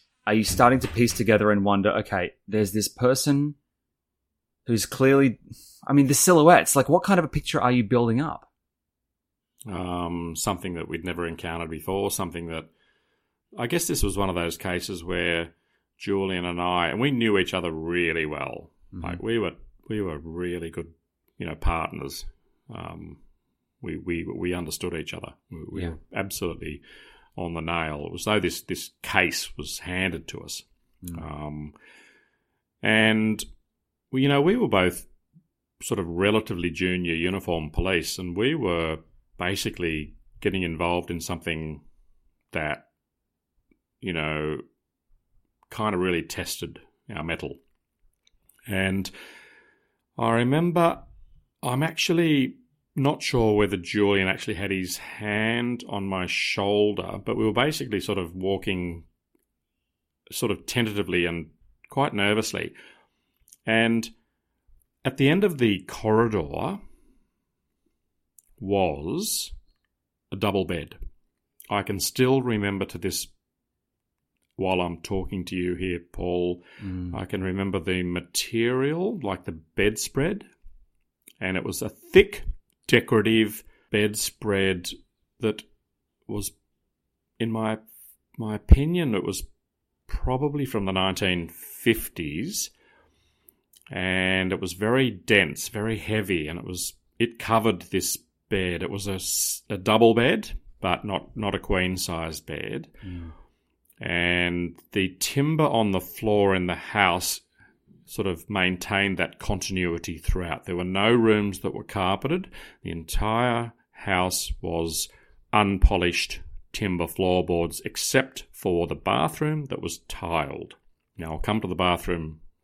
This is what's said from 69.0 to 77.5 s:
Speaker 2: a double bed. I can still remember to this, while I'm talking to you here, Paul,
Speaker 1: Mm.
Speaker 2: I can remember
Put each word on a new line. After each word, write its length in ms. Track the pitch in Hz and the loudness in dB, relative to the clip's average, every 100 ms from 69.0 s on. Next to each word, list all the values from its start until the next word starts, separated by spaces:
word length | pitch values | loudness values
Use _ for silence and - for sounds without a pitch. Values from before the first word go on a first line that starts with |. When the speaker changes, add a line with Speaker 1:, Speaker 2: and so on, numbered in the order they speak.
| 78 151 214 - - - - _ _ _ _ _ _ | -4 -4 -4 -4 -6 -12 -18 _ _ _ _ _ _
Speaker 2:
a 40 | 95 | -4
double 280 | 107 98 | 0 0
bed. 320 | 87 87 73 - - - _ _ _ _ - | -2 -4 -8 -12 -14 -16 _ _ _ _ -4
I 140 | 104 | -4
can 180 | 98 98 | -2 -4
still 420 | - - 127 135 | -4 0 2 4
remember 420 | 123 107 101 98 95 | 2 0 -2 -2 -4
to 120 | 90 | -4
this, 280 | 95 - - _ _ _ _ _ _ _ _ _ _ _ _ - | -6 -4 -8 _ _ _ _ _ _ _ _ _ _ _ _ -4
while 240 | 92 92 | 0 2
I'm 220 | 87 85 | 0 -4
talking 420 | - 98 92 98 87 | -4 -4 -4 -6 -6
to 100 | 92 | -4
you 180 | 90 | -2
here, 260 | 87 92 87 - | -2 -4 -6 -8
Paul, 500 | - 90 90 87 90 - - | -6 -2 0 0 -2 -8 -14
Speaker 1:
Mm. 320 | 101 92 90 | -10 -6 -6
Speaker 2:
I 100 | 87 95 | -6 -6
can 160 | 98 | -4
remember 360 | 95 | -2